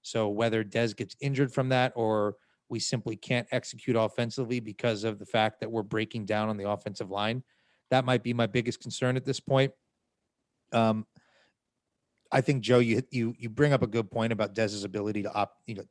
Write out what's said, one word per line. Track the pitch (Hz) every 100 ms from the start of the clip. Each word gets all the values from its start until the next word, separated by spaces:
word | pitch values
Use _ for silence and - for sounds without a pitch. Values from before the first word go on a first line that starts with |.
So | - 117 107
whether | 104 117 110
Des | 107 113 117
gets | 104 104 -
injured | 139 135 135
from | 139 131
that | 127 127 120
or | 110 107 104 101 _ _ -
we | 117
simply | - 123 117 107
can't | - 123 113
execute | 127 - 123 - 117
offensively | 110 - 117 135 117 123
because | 107 101 120 104
of | 110 104
the | 101
fact | 113 107 -
that | 113
we're | 113
breaking | 104 110 113 117 101
down | 107 110
on | 104
the | 101
offensive | 101 107 95 98
line, | 98 107 127 - _ _ _ -
that | 127 127
might | 123
be | 120
my | 120 113
biggest | 123 117 -
concern | 110 - 127 127
at | 131
this | 131
point. | - 135 135 - _ _ _ _ _ _ _ _ -
Um, | 117 113 110 - _ _ _ _ _ _ _ _ _ _ _ -
I | 135
think, | 131 135
Joe, | 107 123
you, | 120 113 -
you, | 127 113 -
you | 117
bring | 110 147
up | 135
a | 117
good | 117 104
point | 113 113
about | 107 101
Dez's | 98 110 104 98
ability | 104 104 104
to | 95
op-, | 104 98 _ -
you | 101
know, | -